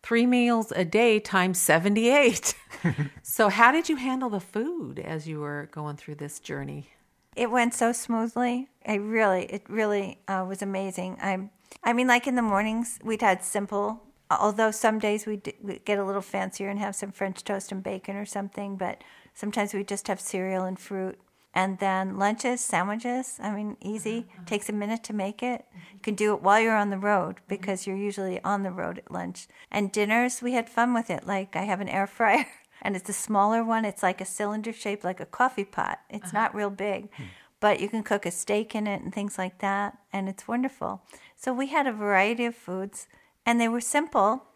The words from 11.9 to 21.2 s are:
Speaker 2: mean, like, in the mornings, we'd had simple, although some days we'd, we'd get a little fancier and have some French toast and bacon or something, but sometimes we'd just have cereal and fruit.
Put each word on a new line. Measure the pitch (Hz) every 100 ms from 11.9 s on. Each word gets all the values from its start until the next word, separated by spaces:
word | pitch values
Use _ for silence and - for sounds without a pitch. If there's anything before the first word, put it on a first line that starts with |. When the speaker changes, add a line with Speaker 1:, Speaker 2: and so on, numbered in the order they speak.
Speaker 2:
mean, | 240 254
like, | 240 247
in |
the | 247
mornings, | 226 196 214 220 233 -
we'd | - 220
had | 220 185
simple, | - 208 202 202 202 226 - _ _
although | - 208 208 220
some | 214 226 220
days | 208 208 214
we'd, | 214 - -
we'd | 202 -
get | - 202
a |
little | 196 196
fancier | 196 196 190 - 196
and | 202
have | 208
some | 196 202
French | - 196 190
toast | - 196 -
and | 190
bacon | 190 190 - 196
or |
something, | 202 208 196 - 202 196
but | 185 - - - -
sometimes | - 208 208 208
we'd | 202 202
just | 202 -
have | 190
cereal | - 202 185 185
and | 185 185
fruit. | - 196 190 -